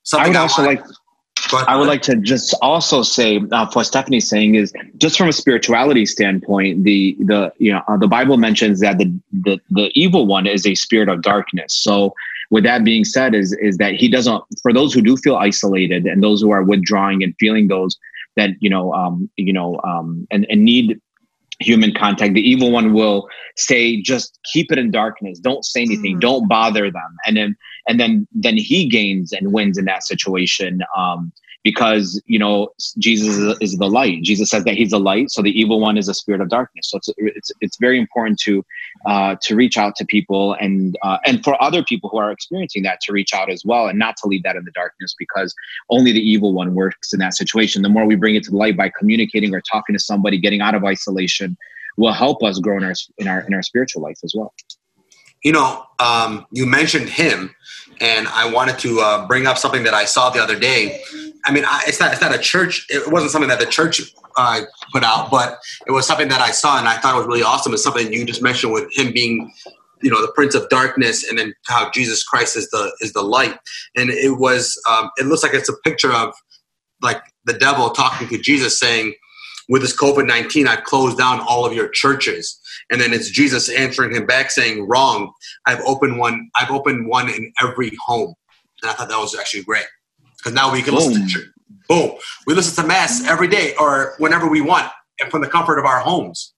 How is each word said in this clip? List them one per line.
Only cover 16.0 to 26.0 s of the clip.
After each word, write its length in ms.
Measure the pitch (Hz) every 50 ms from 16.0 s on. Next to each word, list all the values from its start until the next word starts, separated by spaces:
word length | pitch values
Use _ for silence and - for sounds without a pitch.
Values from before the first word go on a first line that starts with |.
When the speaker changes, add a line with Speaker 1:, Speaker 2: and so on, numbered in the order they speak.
| 87
Speaker 2:
and 160 | 92 82 98 101
those 180 | 107 104 101
who 80 | 107 104
are 140 | 104 98 92
withdrawing 580 | 95 104 101 87 87 107 101 98 98 98 95
and 140 | 95 87 - -
feeling 280 | 110 107 107 110 107
those 280 | 95 98 95 92 90 - _ - - - - - _ _
that, 120 | 113 104 98 92 -
you 100 | 107 101
know, 200 | 98 92 90 92 73
um, 360 | 92 90 87 87 87 95 107 _
you 160 | - 98 95 95
know, 260 | 92 87 87 87 - -
um, 440 | 90 87 85 80 82 85 82 90 -
and, 160 | 107 101 104 -
and 140 | 110 104 107
need 360 | 117 120 127 120 107 - - _ _ _ _ _ _ _ _ _ _ - _
human 340 | - - 117 110 110 104 -
contact, 400 | - 104 104 98 - 107 101 95
the 80 | 110
evil 280 | 104 123 127 131 127 120
one 220 | 120 117 113 110 107
will 360 | 110 110 107 101 98 - - - - - - _
say, 460 | - - - 135 120 117 117 117 104
"Just 360 | 92 - 131 120 - - _ _ - -
keep 220 | - 165 160 - 160
it 40 |
in 140 | 135 123 113
darkness. 480 | 92 110 110 110 107 - 104 95 87 85
Don't 240 | 87 127 135 131 -
say 200 | - - 123 120
anything. 320 | 117 104 107